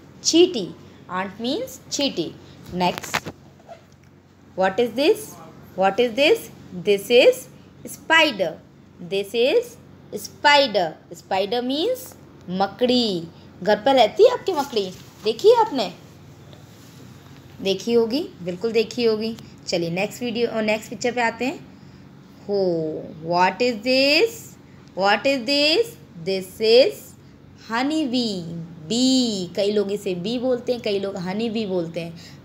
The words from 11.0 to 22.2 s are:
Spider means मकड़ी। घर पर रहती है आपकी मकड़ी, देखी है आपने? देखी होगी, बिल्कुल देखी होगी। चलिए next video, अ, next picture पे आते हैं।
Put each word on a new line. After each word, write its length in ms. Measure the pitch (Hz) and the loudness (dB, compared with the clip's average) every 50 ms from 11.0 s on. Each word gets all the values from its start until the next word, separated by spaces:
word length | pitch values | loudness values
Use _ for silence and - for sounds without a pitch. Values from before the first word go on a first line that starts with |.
| - - 170 | -18 -20 -20
Spider 480 | - - - 196 190 202 196 240 247 | -14 -8 -4 -2 -2 -2 -2 -2 -4
means 540 | 247 254 269 302 349 480 508 494 - - - - - - - - - - | -2 -2 -2 -2 -2 -2 -4 -6 -8 -14 -18 -20 -20 -20 -20 -18 -12 -6
मकड़ी। 720 | 180 190 196 202 - - 247 247 254 247 233 208 185 165 165 170 - - - - - - 175 | -4 -2 -2 -2 -2 -2 0 2 2 2 2 0 -2 -4 -6 -10 -14 -20 -20 -20 -16 -4 0
घर 120 | 208 208 | 0 0
पर 200 | 208 - 269 269 | 2 2 4 6
रहती 280 | 254 220 202 - - 427 | 6 6 4 6 6 6
है 80 | 508 | 6
आपकी 220 | 494 - - 392 349 | 6 2 -4 -4 -4
मकड़ी, 380 | 294 269 - - 214 196 185 180 - - - - - - | -4 -4 -4 -4 -4 -4 -4 -8 -14 -18 -20 -14 -8 -4
देखी 260 | 214 226 226 - 415 | -4 -2 2 6 6
है 60 | 494 | 6
आपने? 380 | 466 427 440 294 254 196 180 170 - - - - - - - - - - - - - - - - - - - - - - - - - - - - - - - - - | 6 4 0 0 -4 -4 -4 -8 -12 -20 -20 -20 -20 -20 -20 -20 -20 -20 -20 -20 -20 -20 -20 -20 -20 -20 -20 -20 -20 -20 -20 -20 -20 -20 -20 -20 -20 -20 -20 -14 -6
देखी 320 | 269 190 392 269 - 240 233 | -2 -2 -2 -2 0 2 2
होगी, 360 | 233 226 220 240 302 370 - - - | 2 2 2 0 -4 -4 -6 -10 -12
बिल्कुल 300 | 175 180 180 180 233 226 | -10 -10 -6 -4 -4 -2
देखी 320 | 214 233 214 220 - 247 233 | 0 0 -2 -2 -2 0 0
होगी। 340 | 226 220 214 226 220 226 - - - - - - | 0 0 0 -2 -6 -8 -10 -14 -20 -20 -16 -8
चलिए 220 | - 196 170 170 165 | -4 -2 -2 -2 -2
next 340 | 170 185 208 208 - - 247 | -2 -2 -4 -4 -6 -6 -6
video, 240 | 240 208 240 233 | -6 -2 -2 -2
अ, 140 | - - 220 | -2 -2 -2
next 280 | 214 214 214 226 - - | 0 0 -2 -2 -4 -10
picture 220 | 233 - - 247 | -8 -4 -4 -2
पे 100 | 240 247 | 0 0
आते 240 | 233 226 233 - 247 | 0 -2 -2 -2 -4
हैं। 220 | 269 370 - - - - - - - - - - - - - | -6 -6 -8 -12 -20 -20 -20 -20 -20 -20 -20 -20 -20 -20 -20